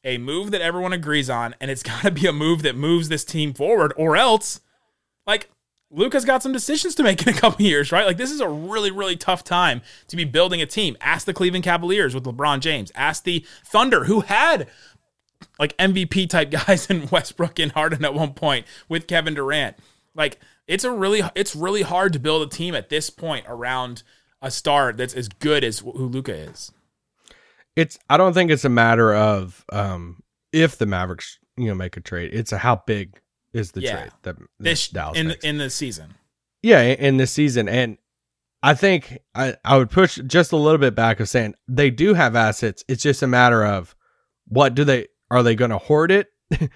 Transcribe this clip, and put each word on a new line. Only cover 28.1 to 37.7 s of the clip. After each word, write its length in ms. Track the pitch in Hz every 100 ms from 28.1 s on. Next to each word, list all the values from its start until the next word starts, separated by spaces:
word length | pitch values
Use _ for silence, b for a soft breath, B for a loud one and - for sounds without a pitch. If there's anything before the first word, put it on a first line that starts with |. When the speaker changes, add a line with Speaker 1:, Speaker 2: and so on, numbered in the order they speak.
| 143
Speaker 2:
don't 160 | 185
think 180 | 180 175
it's 140 | 147 139
a 40 |
matter 440 | 120 117 117 110
of, 500 | 104 107 101 92 - -
um, 500 | 101 101 90 85 85 _ _ _
if 260 | 160 165 -
the 80 | 104
Mavericks, 520 | 92 92 87 - - _ -
you 100 | 117
know, 80 | 92
make 220 | 92 -
a 40 |
trade. 320 | - 90 87
It's 180 | 113 110
a 60 | 101
how 200 | 120 113 -
big 320 | 104 95 - _ _ _
is 180 | 117 98
the 100 | -
Speaker 1:
Yeah. 140 | 120 101
Speaker 2:
trade 140 | - _
that, 140 | 95 -
that 100 | - -
Speaker 1:
This, 280 | 160 160 -
Speaker 2:
Dallas 280 | - 151 156
Speaker 1:
in, 100 | 160
Speaker 2:
makes. 140 | 151 151
Speaker 1:
in 120 | 147
the 120 | 135
season. 460 | - 143 87 78 - _ _ _ _
Speaker 2:
Yeah, 180 | 226 185
in, 160 | 120 131
in 200 | 139 131
this 140 | 131
season. 380 | - 147 123
And 280 | 104